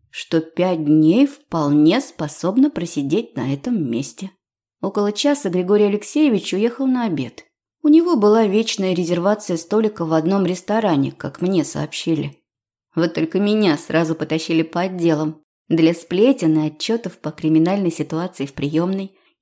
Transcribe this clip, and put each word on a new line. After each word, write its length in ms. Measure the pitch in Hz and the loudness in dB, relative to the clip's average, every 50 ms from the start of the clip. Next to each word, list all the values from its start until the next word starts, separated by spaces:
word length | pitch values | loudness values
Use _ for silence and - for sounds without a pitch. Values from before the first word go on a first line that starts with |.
| _ _ | _ _
что 320 | - - - - 170 165 | -16 -16 -6 -2 0 0
пять 440 | 160 - - - 175 185 180 160 151 | 0 -2 -2 -2 0 0 0 0 2
дней 420 | 147 156 156 156 156 165 240 285 | 4 4 6 6 6 6 4 4
вполне 720 | 277 - - _ - - 165 147 143 147 151 151 160 190 262 | 2 0 -6 _ -6 -4 -2 0 2 4 6 6 6 4 2
способна 720 | 277 - - - 160 147 - - - 180 202 254 269 294 | 0 -4 -8 -8 -8 -8 -6 -4 -4 0 2 4 2 2
просидеть 680 | - 185 175 165 - 147 139 139 160 214 233 - - | 2 -2 -8 -6 -6 -4 -4 -2 -2 -2 -2 -4 -6
на 160 | 135 117 135 | -6 -4 -4
этом 380 | 139 139 - 247 240 202 151 120 | -4 -4 -4 -4 -2 -2 -2 -2
месте. 400 | 113 120 139 - - - 190 190 _ _ _ _ _ _ _ _ _ _ | -4 -4 -6 -8 -10 -12 -14 -14 _ _ _ _ _ _ _ _ _ _
Около 300 | - 196 - 208 208 208 | -8 -6 -4 -2 -2 -2
часа 400 | 208 208 - 285 285 285 - 190 | -2 -2 0 0 0 0 -2 -2
Григорий 360 | 175 180 180 180 208 208 208 | -2 -2 0 2 2 4 4
Алексеевич 680 | 202 202 208 - - - 302 311 285 220 190 - - 180 | 2 0 -2 -4 -2 0 2 2 2 2 0 -2 -2 -2
уехал 320 | 190 220 233 240 - 269 | 0 -2 -2 -2 -2 -2
на 200 | 262 254 247 233 | -2 0 0 -2
обед. 380 | 214 165 139 127 113 - - - _ _ _ _ _ _ _ | -2 -2 -4 -6 -6 -10 -18 -20 _ _ _ _ _ _ _
У 60 | - 302 | 4 6
него 260 | 302 330 339 349 339 | 6 6 6 4 2
была 320 | 233 202 208 214 226 220 | 4 4 4 6 4 4
вечная 480 | 202 190 220 226 226 - - 190 185 180 | 2 2 0 0 0 -2 -2 -2 0 0
резервация 600 | 175 180 160 175 175 170 202 214 208 - - 175 | 0 0 0 0 0 0 0 0 0 -2 -4 -4
столика 480 | 160 160 - 202 220 220 208 214 - 165 | -4 -2 -2 0 0 0 0 -2 -4 -2
в 80 | 156 | 0
одном 340 | 160 160 156 165 196 196 190 | 0 0 2 2 0 0 0
ресторане, 640 | 180 185 180 - - 208 226 220 190 160 139 135 135 | 0 -2 -4 -4 -2 -2 0 0 2 2 2 0 -2
как 300 | - - - - - - | -4 -8 -10 -10 -6 -4
мне 240 | 175 180 196 170 - | -2 0 0 0 -2
сообщили. 760 | - - 151 151 151 - - - 165 165 156 143 143 - _ _ _ _ _ _ _ _ _ _ _ - | -2 -4 -6 -8 -6 -8 -6 -4 -2 -2 -2 -4 -6 -10 _ _ _ _ _ _ _ _ _ _ _ -2
Вот 200 | 160 170 165 - | -2 -2 0 0
только 260 | 160 160 160 - 185 | -2 -4 -2 -2 0
меня 380 | 202 208 214 214 214 180 147 147 | 0 0 2 2 2 2 0 0
сразу 360 | - - 156 160 170 156 165 | -2 -2 0 0 0 0 -2
потащили 480 | 160 156 147 156 160 160 - 165 160 | -4 -4 -4 -4 -4 -2 -2 0 0
по 200 | 160 160 - 175 | 0 -2 -4 -4
отделам 600 | 180 190 185 175 170 170 156 147 156 151 156 - _ _ _ _ _ - | -4 -4 -2 0 0 2 2 0 -2 -4 -6 -10 _ _ _ _ _ -2
для 260 | 165 165 160 160 170 | 0 2 4 2 2
сплетен 640 | - - - 175 185 220 262 269 - 175 160 156 156 | 0 -6 -4 0 2 4 4 2 2 2 0 2 2
и 80 | 151 | 0
отчетов 520 | 151 151 - - - 226 233 233 185 - - | -4 -6 -8 -6 -4 -4 -4 -6 -8 -12 -10
по 120 | - 156 | -10 -12
криминальной 600 | 156 - - 156 156 160 165 175 196 202 190 170 | -8 -4 -2 2 2 2 2 2 0 0 -2 -2
ситуации 560 | 165 - 190 - 160 160 175 185 - - - | -4 -4 -6 -6 -6 -6 -6 -6 -8 -8 -10
в 60 | 143 | -10
приемной. 640 | - - 151 147 156 160 175 185 190 196 196 190 _ _ _ _ _ _ | -8 -6 -6 -2 -2 -2 -2 -2 -4 -6 -8 -10 _ _ _ _ _ _